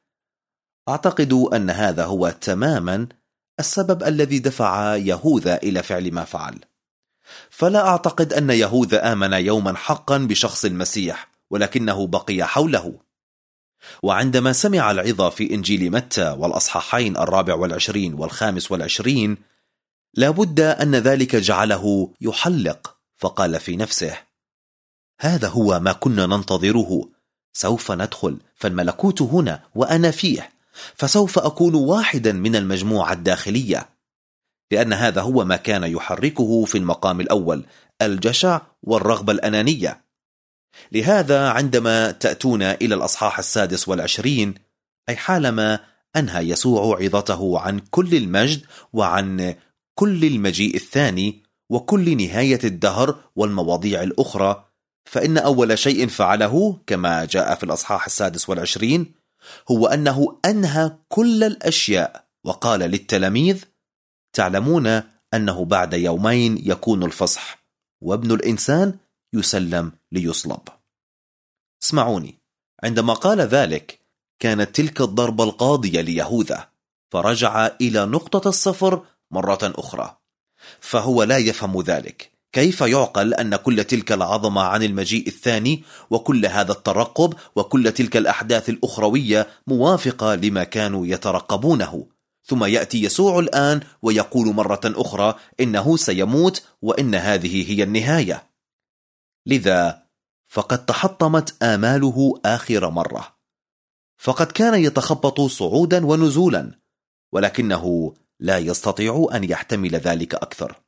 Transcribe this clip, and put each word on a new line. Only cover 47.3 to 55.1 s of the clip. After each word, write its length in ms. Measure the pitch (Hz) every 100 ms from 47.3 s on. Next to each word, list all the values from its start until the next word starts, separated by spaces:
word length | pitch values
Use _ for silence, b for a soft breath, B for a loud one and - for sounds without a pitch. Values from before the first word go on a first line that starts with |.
| 87 92 85
عن 180 | 92 101
كل 360 | - 175 180
المجد 480 | 165 95 98 131 147 B B B
وعن 640 | 110 92 92 98 92 90 85 b _ _
كل 300 | - 208 180
المجيء 520 | 156 117 98 87 104 -
الثاني 640 | - 135 135 92 101 - _ _ -
وكل 460 | 120 - 202 170 135
نهاية 440 | 87 104 135 120
الدهر 540 | 113 87 101 95 135 143 _ -
والمواضيع 640 | 104 98 82 87 101 92
الأخرى، 640 | 95 - 131 98 98 101 _ _ _ _
فإن 340 | -